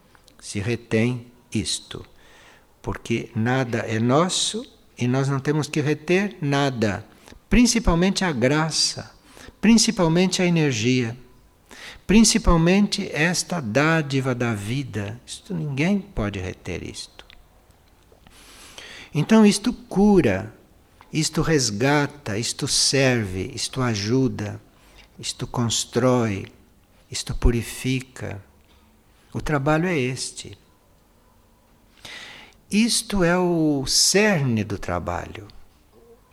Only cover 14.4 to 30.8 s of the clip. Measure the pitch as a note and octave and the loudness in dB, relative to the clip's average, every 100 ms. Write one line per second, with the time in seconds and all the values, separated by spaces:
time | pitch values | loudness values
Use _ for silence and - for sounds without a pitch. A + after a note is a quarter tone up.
14.4 | A#2+ G#2 G2+ C3+ B2+ G#2+ G2+ A#2+ - - | -2 -4 -4 -6 -6 -8 -8 -10 -14 -16
15.4 | - F3 D3+ C3+ E3+ G3+ - - G#2 G2 | -10 -8 -6 -2 0 0 -2 -6 -4 -4
16.4 | F#2 - - E2 D2+ - - - - - | -8 -10 -10 -8 -10 -14 -16 -20 -20 -20
17.4 | _ _ _ _ _ _ _ _ - - | _ _ _ _ _ _ _ _ -20 -20
18.4 | - - - - - - - D3 - A3 | -20 -20 -20 -20 -20 -20 -8 -4 4 8
19.4 | G#3 G3+ B3+ - - F#3 G#3 G3 B2 F#2 | 8 6 -2 -4 -4 2 6 6 4 0
20.4 | A2 - _ _ _ _ - D#3 D3+ E3 | -4 -14 _ _ _ _ -8 -4 -2 0
21.4 | D3 D#3 A#2 G#2 C#3 D3 C#3+ - - G2+ | 2 2 0 0 2 2 0 -6 -8 -6
22.4 | A#2 - C#3 - - C3+ C3+ A#2+ G2+ F#2 | -6 -6 -2 0 0 2 2 2 -2 -4
23.4 | F#2 A2+ - C3+ B2 G#2 G#2 C3 C3 G2+ | -6 -6 -8 -4 -2 -2 0 0 0 -2
24.4 | G#2 G#2 - _ - - - - - - | -8 -10 -16 _ -20 -20 -20 -14 -12 -10
25.4 | B2 - A#2 - - A#2+ B2+ B2+ A2+ G2 | -6 -4 -2 -2 -2 0 2 2 0 -4
26.4 | - - _ _ _ _ - - - - | -8 -18 _ _ _ _ -14 -12 -8 0
27.4 | B2+ A#2 G#2 - B2+ C3 - - G#2 G2 | 2 2 -4 -6 -4 -4 -6 -12 -12 -12
28.4 | - _ _ _ _ _ _ _ _ B2 | -16 _ _ _ _ _ _ _ _ -10
29.4 | C3 D3 C#3+ D#3 F#3 D#3+ B2+ B2+ - - | -2 0 2 0 0 0 -2 -4 -10 -12
30.4 | G#2+ G2 _ _ | -16 -18 _ _